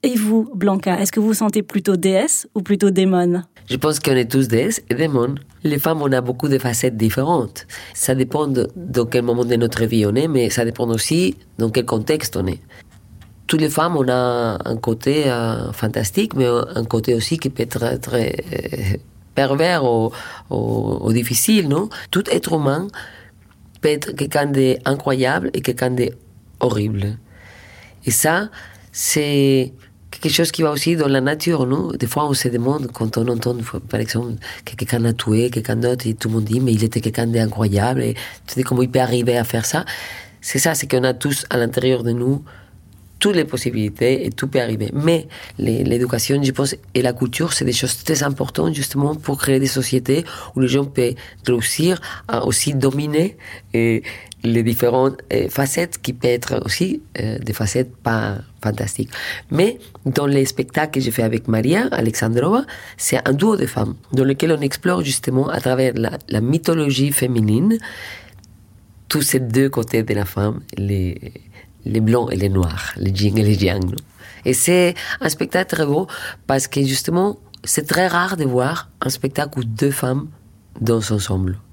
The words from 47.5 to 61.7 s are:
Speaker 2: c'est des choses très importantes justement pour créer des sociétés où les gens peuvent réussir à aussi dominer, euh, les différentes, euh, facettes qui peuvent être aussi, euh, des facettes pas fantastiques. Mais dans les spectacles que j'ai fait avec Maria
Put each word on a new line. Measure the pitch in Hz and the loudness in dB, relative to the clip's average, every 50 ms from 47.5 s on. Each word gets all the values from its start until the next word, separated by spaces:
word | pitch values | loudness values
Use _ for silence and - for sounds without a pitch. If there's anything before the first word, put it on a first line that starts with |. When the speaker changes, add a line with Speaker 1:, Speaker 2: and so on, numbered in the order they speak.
| - | -2
Speaker 2:
c'est | - 139 | -2 -2
des | 131 | 0
choses | 117 - - 127 - - - | 0 0 -2 -2 -4 -4 -2
très | - 160 131 143 | -2 -2 0 0
importantes | 143 139 135 139 131 - - 160 165 156 | -2 -2 -2 -4 -4 -2 -2 -2 0 0
justement | 143 135 - - 139 143 147 151 | -2 -6 -4 -2 0 0 0 -2
pour | 156 - - 139 | -4 -4 -6 -4
créer | 135 - 139 135 131 | -2 0 2 2 2
des | 135 | 2
sociétés | 135 - 135 127 - 131 131 120 - 139 160 170 - - - - - - | 2 0 -2 -2 0 0 0 2 2 0 0 0 -4 -12 -14 -16 -6 0
où | 135 | 0
les | 131 | 2
gens | 123 127 139 139 | 2 2 0 0
peuvent | 139 143 135 123 120 135 - - - - - - | 0 0 0 0 0 0 -4 -12 -20 -20 -6 0
réussir | 127 123 117 110 - - - 156 180 185 175 - - - - - | 0 0 2 0 -2 -2 0 2 2 0 0 -4 -12 -14 -12 -6
à | - - 117 - | -4 -2 0 0
aussi | - 131 - - 147 143 | 0 0 0 0 0 0
dominer, | 135 127 135 131 143 151 151 147 156 170 202 - - - - - - - - - | 2 2 2 2 0 -2 0 2 2 2 2 -2 -8 -18 -18 -18 -18 -12 -2 0
euh, | 117 117 117 113 107 - - - - - - - - - | 2 2 4 2 0 -2 -6 -16 -16 -18 -20 -18 -4 -2
les | 117 113 117 113 | 2 2 2 2
différentes, | 120 117 123 123 120 120 127 131 135 135 - - - - | 2 0 2 2 2 4 4 2 2 0 -4 -8 -2 -2
euh, | 113 - - | 0 0 0
facettes | - - 139 139 - 165 175 170 - - | 0 -2 -2 0 0 -2 -4 -4 -6 -8
qui | - 127 131 | -8 -8 -6
peuvent | 123 - 123 | -2 0 0
être | 120 120 123 - 123 110 - | 0 0 -2 -2 -4 -2 -2
aussi, | - - - 175 190 - 311 - - - - | -4 -2 -2 0 -2 -2 -6 -6 -12 -8 -6
euh, | 113 110 113 - | -6 -4 -4 -6
des | 113 113 104 | -6 -6 -4
facettes | - 110 101 - 123 127 123 - | -2 -4 -2 0 -2 -2 -2 -6
pas | - - 120 113 110 107 104 101 107 - - - - | -6 -2 0 0 0 0 -2 -6 -6 -10 -16 -18 -4
fantastiques. | - 110 104 107 107 104 - - 113 - - - - - - - - - | -4 -4 -2 -2 -4 -6 -4 -6 -8 -8 -8 -10 -8 -8 -8 -10 -8 -4
Mais | 143 151 185 226 233 - - - - - - | 0 2 2 2 0 -4 -14 -20 -20 -6 -6
dans | 139 123 147 143 | -2 0 0 2
les | 139 139 139 135 | 4 4 4 2
spectacles | 135 - - 131 - - 151 156 151 | 2 0 -4 -6 -2 0 -2 -2 0
que | - 135 | 0 -2
j'ai | 131 120 | -2 0
fait | 113 - 113 | 0 0 0
avec | 113 110 113 - | 0 0 0 0
Maria | - 110 110 110 131 | 0 0 2 4 4